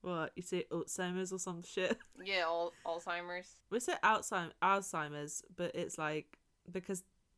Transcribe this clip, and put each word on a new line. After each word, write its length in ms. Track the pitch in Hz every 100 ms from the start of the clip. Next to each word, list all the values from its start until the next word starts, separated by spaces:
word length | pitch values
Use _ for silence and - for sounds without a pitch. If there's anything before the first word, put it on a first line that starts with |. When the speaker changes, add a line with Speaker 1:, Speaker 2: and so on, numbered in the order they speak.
Speaker 1:
What? 280 | 180 170 156 -
You 60 |
say 220 | 180 185 -
Alzheimer's 640 | 175 - - 180 180 185
or 80 | 190
some 220 | 185 170
shit? 360 | 175 - 185 226 -
<laughs> 160 | -
Speaker 2:
Yeah, 180 | 190 190
al-, 280 | 165 170 170 - 170
Alzheimer's. 640 | 165 175 175 175 175 185 - -
Speaker 1:
We 100 | 220
say 140 | - -
Alzheim-, 480 | 208 220 - 196 165 -
Alzheimer's, 800 | 185 196 196 170 147 147 147 - - 180
but 180 | 175
it's 240 | - 170 -
like, 400 | 151 156 - - _ _ -
because 320 | 185 180 185 - _ _